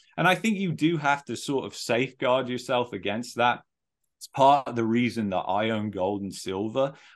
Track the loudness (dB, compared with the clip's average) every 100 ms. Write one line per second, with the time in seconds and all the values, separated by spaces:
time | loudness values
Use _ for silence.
0 | _ 0 2 2 0 0 -2 0 0 2
1 | 0 0 -2 -8 -4 -4 -4 -8 -2 0
2 | 0 -2 0 2 0 -6 -2 -2 -2 -4
3 | -4 -4 -6 0 2 0 _ _ _ _
4 | _ -20 -6 4 6 6 2 -2 2 2
5 | 2 0 -2 -2 0 0 0 -2 -4 -2
6 | -2 -2 -6 -8 -6 -4 -2 0 -2 -4
7 | -20